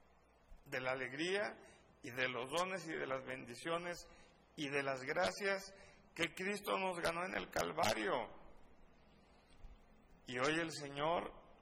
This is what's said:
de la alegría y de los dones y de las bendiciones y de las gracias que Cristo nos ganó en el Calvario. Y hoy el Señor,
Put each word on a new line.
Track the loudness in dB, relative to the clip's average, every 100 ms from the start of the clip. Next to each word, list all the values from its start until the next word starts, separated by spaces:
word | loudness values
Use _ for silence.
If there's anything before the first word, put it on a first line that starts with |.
| -20 -20 -20 -20 -20 -18 -6
de | -2
la | 2
alegría | 2 0 0 2 2 0 -4 -16 -20 -20 -14
y | -8
de | 0 2
los | 2 0
dones | 2 2 0 -2
y |
de | -2 0
las | -2
bendiciones | -2 -8 -8 -6 -2 0 -2 -6 -8 -18 -20 -20 -16 -6
y | -2
de | 0
las | 2 0
gracias | 0 2 2 2 0 0 -2 -14 -18 -20 -12
que | -2 -2
Cristo | 0 -2 -2 0 2
nos | 2 2
ganó | 0 0
en | 0
el | -2 -2
Calvario. | 0 0 4 4 4 4 2 0 -6 -16 -18 -18 -20 -20 -20 -20 -20 -20 -20 -20 -16 -16 -16 -20 -20 -20 -20 -4
Y | 2
hoy | 4 4
el | 2
Señor, | -2 -4 0 2 4 0 -8 -18 -20